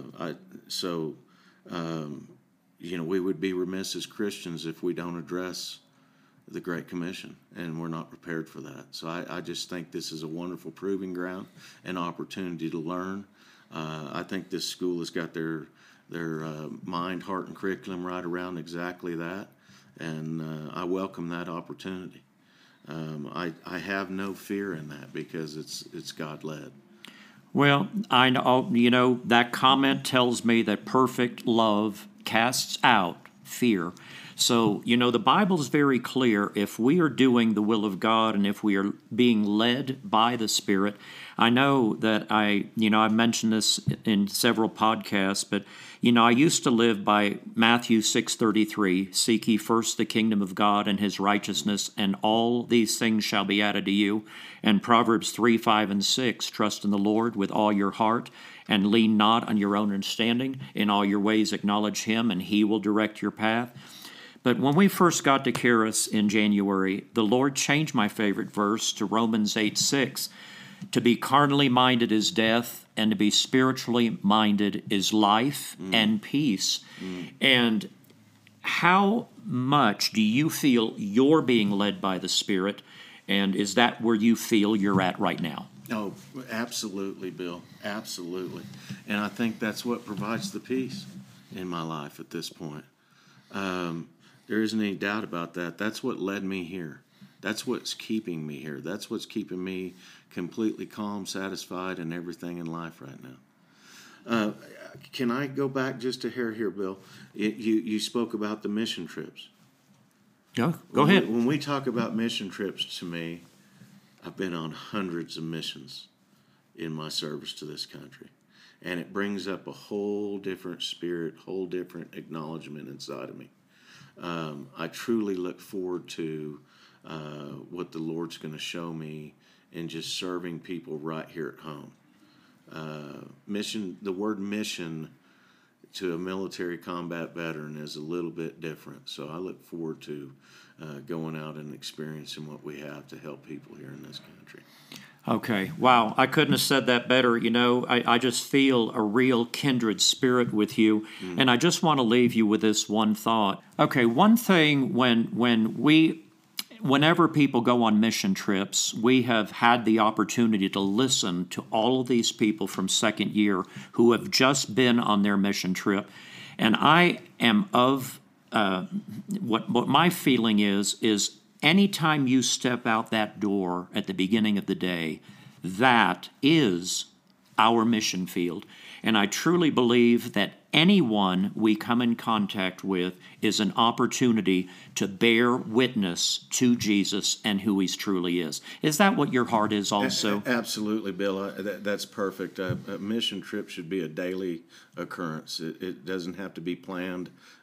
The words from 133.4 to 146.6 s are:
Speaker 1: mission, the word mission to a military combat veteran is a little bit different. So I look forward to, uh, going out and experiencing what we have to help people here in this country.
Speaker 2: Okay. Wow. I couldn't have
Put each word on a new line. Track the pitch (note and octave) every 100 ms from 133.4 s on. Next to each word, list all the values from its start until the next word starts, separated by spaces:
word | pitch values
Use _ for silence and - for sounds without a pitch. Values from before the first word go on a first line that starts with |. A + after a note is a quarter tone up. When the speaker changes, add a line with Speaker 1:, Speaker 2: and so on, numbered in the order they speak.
| -
Speaker 1:
mission, | G2+ G2+ A2 F#2+ F2
the | G2+
word | F#2 G#2+ G2+
mission | G2+ G#2+ G#2+ - E2 D#2+ D#2 _ _ _ _ _ _ _ -
to | - F#2 E2+
a |
military | F#2 F#2+ F2+ - F2 E2+
combat | F#2+ F2 E2+ E2+ D#2 E2+
veteran | E2 D2+ D2+ D2+
is | D2 D#2
a |
little | D#2 F2 E2+
bit | D#2+ D#2+ -
different. | D#2+ C#2+ - C2+ -
So | - D2
I | E2
look | F#2 - -
forward | E2+ D#2+ D2
to, | - D2 C#2 - _ - - -
uh, | D#2 C#2+ C#2
going | E2 D#2+ D#2+
out | D#2 D2+
and | D2
experiencing | C2+ - - D#2 D2+ C#2+ D2+ D2+
what | C#2
we | D2 D2
have | D2 C#2+ C#2
to | D#2+
help | D2+ C#2 -
people | C#2+ - -
here | C2+
in | C#2+
this | - - - -
country. | - - - - - - - _ -
Speaker 2:
Okay. | A2+ - G2+ F#2 -
Wow. | B2+ A#2+ G#2+ -
I | C3
couldn't | D#3 C#3
have | C3